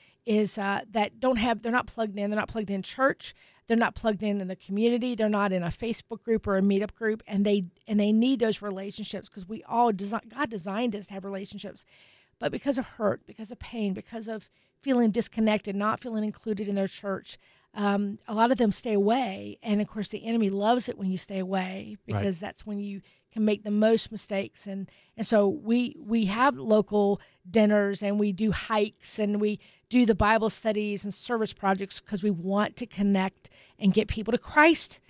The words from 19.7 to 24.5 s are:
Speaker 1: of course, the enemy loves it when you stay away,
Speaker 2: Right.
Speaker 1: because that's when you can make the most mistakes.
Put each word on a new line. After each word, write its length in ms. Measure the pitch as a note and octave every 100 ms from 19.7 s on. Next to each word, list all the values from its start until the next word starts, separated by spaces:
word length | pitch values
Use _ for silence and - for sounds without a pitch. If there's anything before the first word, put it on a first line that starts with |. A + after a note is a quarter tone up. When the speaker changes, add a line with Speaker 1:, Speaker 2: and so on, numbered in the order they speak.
| G#3
Speaker 1:
of 80 | G#3
course, 200 | G#3+ F#3+
the 160 | A3
enemy 240 | A3+ A#3 G3+
loves 400 | G3 G#3+ B3 A#3+
it 80 | A3
when 140 | F#3+
you 80 | F#3
stay 200 | - G3
away, 580 | F#3 F#3+ F#3 F#3+ G#3+ G#3+ -
Speaker 2:
Right. 120 | G3+
Speaker 1:
because 200 | G3+ E3+
that's 240 | G3+ -
when 140 | G#3+ G3+
you 220 | G3+ G3 - _ _
can 140 | G#3+
make 200 | G#3+ G#3
the 60 | G#3
most 400 | G#3 A3 A3+ -
mistakes. 560 | A3 - G3 G3